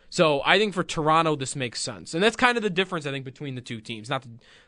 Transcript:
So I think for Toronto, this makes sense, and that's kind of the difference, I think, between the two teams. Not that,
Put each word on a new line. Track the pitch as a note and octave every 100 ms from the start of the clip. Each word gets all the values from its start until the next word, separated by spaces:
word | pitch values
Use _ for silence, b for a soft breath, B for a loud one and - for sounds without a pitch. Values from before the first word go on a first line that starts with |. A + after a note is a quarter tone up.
| b
So | - D#3+ C#3 C3
I | F#3+
think | G#3+
for | F3+
Toronto, | E3+ E3 D3+ D#3+ E3 D3
this | C3 C#3+
makes | A#2+ -
sense, | C3+ G2 D#2+
and | E3
that's | A3 A3+
kind | B3 A#3+
of |
the | G#3
difference, | F3 F#3 E3+ C#3
I |
think, | C3+
between | C3 - D3 B2+
the |
two | - A#2
teams. | A2 A2+ A2
Not | C3+
that, | B2+ A2+ b b